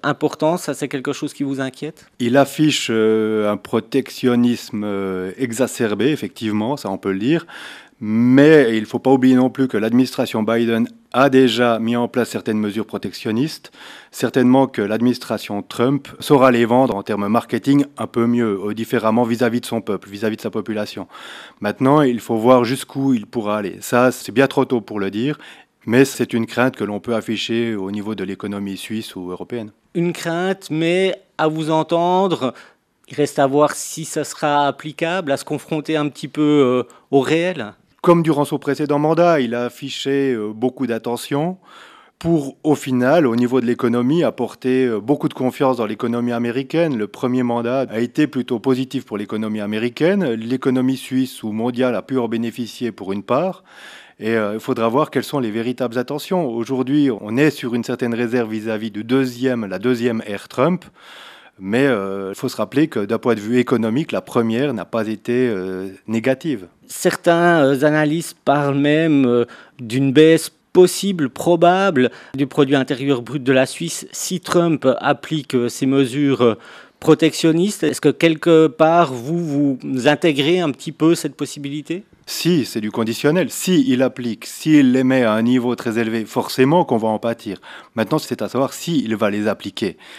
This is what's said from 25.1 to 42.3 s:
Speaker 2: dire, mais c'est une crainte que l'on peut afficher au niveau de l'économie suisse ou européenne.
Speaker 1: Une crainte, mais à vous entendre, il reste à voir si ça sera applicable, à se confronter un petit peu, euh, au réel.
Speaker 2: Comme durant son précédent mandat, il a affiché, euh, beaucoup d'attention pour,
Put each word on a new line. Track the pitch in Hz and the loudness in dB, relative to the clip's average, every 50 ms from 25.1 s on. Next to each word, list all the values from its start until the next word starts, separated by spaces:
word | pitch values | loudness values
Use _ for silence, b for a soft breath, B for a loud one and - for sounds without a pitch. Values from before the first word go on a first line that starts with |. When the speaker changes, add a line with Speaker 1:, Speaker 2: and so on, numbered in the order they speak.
Speaker 2:
dire, | 98 107 120 147 151 - B B B B B B _ _ - | -4 -2 -4 -4 -4 -6 B B B B B B _ _ -4
mais | - 110 127 139 | 2 6 6 6
c'est | 135 - - 127 - - | 4 4 -4 -4 -2 -2
une | 117 113 | -2 -2
crainte | 110 - 120 123 131 - | -2 0 0 0 0 0
que | - 113 | -4 -6
l'on | 101 104 101 | -6 -6 -6
peut | - - 117 | -6 -4 -4
afficher | 110 104 - 110 98 - - 113 113 117 113 110 | -4 -4 -4 -6 -6 -4 -4 -2 -2 -2 -2 -4
au | 101 95 95 | -6 -6 -6
niveau | 104 104 98 107 110 | -6 -6 -6 -6 -6
de | 98 95 | -6 -6
l'économie | 95 98 - - 104 101 101 101 98 98 | -8 -8 -8 -8 -8 -8 -6 -6 -8 -8
suisse | 95 - - 110 110 110 - - | -10 -10 -8 -8 -8 -8 -8 -12
ou | 95 90 90 | -12 -10 -10
européenne. | 90 - - - 123 120 110 107 - _ _ _ - | -10 -10 -10 -10 -10 -10 -10 -12 -16 _ _ _ -4
Speaker 1:
Une | 175 170 175 | -2 -2 -2
crainte, | 170 - - 170 165 170 180 190 190 190 - - | -4 -4 -6 -6 -4 -4 -2 -4 -4 -6 -6 -6
mais | 151 156 165 165 175 185 190 190 - - _ _ _ - | -4 -2 0 2 2 2 2 0 -2 -4 _ _ _ -2
à | 156 156 | -2 0
vous | 156 156 160 151 | 0 -2 -2 0
entendre, | 160 156 156 156 170 170 170 175 180 185 196 190 165 - 127 127 - B B B B B _ _ _ _ _ - | 0 0 0 0 0 0 2 2 2 2 2 2 0 -2 -2 -4 -6 B B B B B _ _ _ _ _ -10
il | - | -4
reste | - 147 135 - - | -2 -2 -2 2 2
à | 143 | 2
voir | 135 135 147 151 143 - | 2 4 2 2 2 0
si | - - - - 156 160 | -4 -10 -12 -10 -12 -10
ça | - - 160 | -8 -6 -6
sera | 143 - - - - 147 147 147 147 | -6 -8 -6 -4 -2 0 2 2 0
applicable, | 139 135 - - 156 147 - 170 165 175 190 180 139 | 0 -2 -6 -10 -12 -8 -6 -4 -4 -4 -4 -2 -2
à | 139 139 | -2 -4
se | - | -4
confronter | - 151 143 - - 165 156 139 - 156 | -6 -8 -8 -6 -6 -6 -6 -4 -2 -2
un | 151 147 147 | -2 -2 -2
petit | - - - 135 | -6 -8 -14 -8
peu, | - 151 | -2 0
euh, | 151 147 151 147 139 123 127 123 120 b b b b b | 2 4 6 6 4 4 4 0 -2 b b b b b
au | 135 139 | 2 2
réel. | 127 127 151 165 170 185 180 147 110 104 - _ _ _ _ _ | 4 4 0 0 0 -2 -4 -6 -10 -12 -12 _ _ _ _ _
Speaker 2:
Comme | - 185 170 170 | 4 6 6 6
durant | 165 160 156 147 147 | 6 2 2 2 0
son | - 156 143 | 0 -2 -4
précédent | - - 139 139 151 139 147 143 | -2 -2 -2 -2 0 0 0 2
mandat, | 147 156 165 156 175 175 165 147 | 2 2 4 4 4 4 4 2
il | 127 117 | 2 0
a | 117 120 120 | -2 -4 -6
affiché, | 120 - - 143 135 - - - 139 139 139 139 135 | -6 -8 -10 -12 -12 -10 -6 -4 -2 0 0 0 0
euh, | 123 110 104 107 107 | 0 -2 -4 -6 -6
beaucoup | 110 120 127 123 - 135 | -2 -2 -2 -2 -2 -4
d'attention | 117 113 113 - 123 120 117 - - 143 143 156 175 185 - B B B B B B B B B B B - | -4 -4 -4 -4 -6 -6 -6 -6 -4 -2 -2 -2 -4 -6 -8 B B B B B B B B B B B -6
pour, | - 165 | -2 0